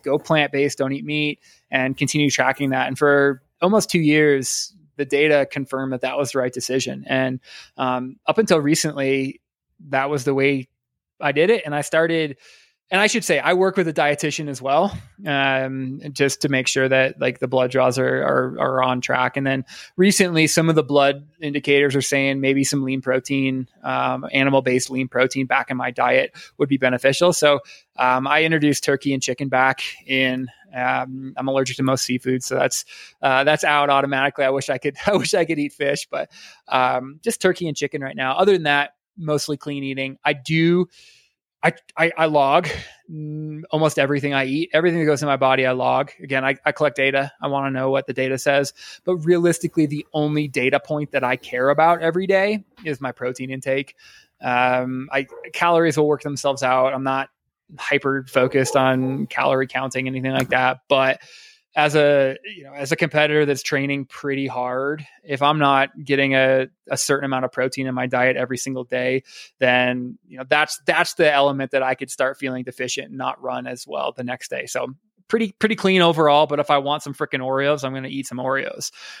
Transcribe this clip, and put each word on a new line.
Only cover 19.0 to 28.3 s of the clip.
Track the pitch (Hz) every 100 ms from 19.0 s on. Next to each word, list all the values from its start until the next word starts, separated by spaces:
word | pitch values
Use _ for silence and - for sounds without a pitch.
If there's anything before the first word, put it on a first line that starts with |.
track. | - 131 127 -
And | 135
then | 135 127 - - -
recently, | 190 - 185 165 156
some | - 165
of | 156
the |
blood | 139 143 139 143 147 -
indicators | 151 143 143 143 143 135
are |
saying | 131 143 139 135
maybe | 135 135
some | 139 143
lean | 131 135
protein, | 127 131 - 139 135 131 127 _
um, | 139 131 131 131 139
animal-based | 139 135 135 127 127 -
lean | 131 131
protein | 127 127 135 131
back | 127 120
in | 131
my | 127
diet | 127 123 127 139 - - -
would | 143
be | 135
beneficial. | 127 127 135 131 175
So, | 170 147 143 - - _ -
um, | 127 127
I | 135